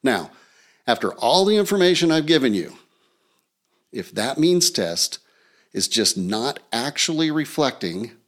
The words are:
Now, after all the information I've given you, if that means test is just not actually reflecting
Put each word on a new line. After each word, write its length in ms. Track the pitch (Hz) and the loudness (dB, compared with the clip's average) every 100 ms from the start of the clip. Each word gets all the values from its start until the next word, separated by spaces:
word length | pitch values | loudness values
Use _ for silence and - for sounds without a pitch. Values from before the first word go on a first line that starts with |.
Now, 300 | 135 104 76 - _ _ _ _ - | 0 -2 -4 -18 _ _ _ _ -2
after 260 | 117 98 | -2 -2
all 320 | - 120 170 | 0 2 4
the 120 | 196 214 | 4 2
information 540 | 196 202 180 175 170 | 2 2 2 4 2
I've 160 | 160 151 | 2 2
given 260 | 160 131 | 2 2
you, 200 | 101 76 - _ _ _ _ _ _ _ _ _ _ _ | 0 -4 -14 _ _ _ _ _ _ _ _ _ _ _
if 180 | 117 90 | -14 -10
that 280 | 98 113 135 | -6 -6 0
means 320 | 160 180 170 | 2 4 2
test 480 | - 101 117 - - _ _ _ _ _ | 0 -4 -2 -4 -6 _ _ _ _ _
is 140 | 95 95 | -6 -2
just 320 | - 101 - | 0 0 -2
not 400 | 90 107 127 - _ | -4 -4 -4 -6 _
actually 580 | 113 131 143 - 160 160 | -4 -4 -4 -2 0 -2
reflecting 800 | 156 143 - 139 - 90 87 113 - | -2 -4 0 -2 -2 -8 -6 -10 -14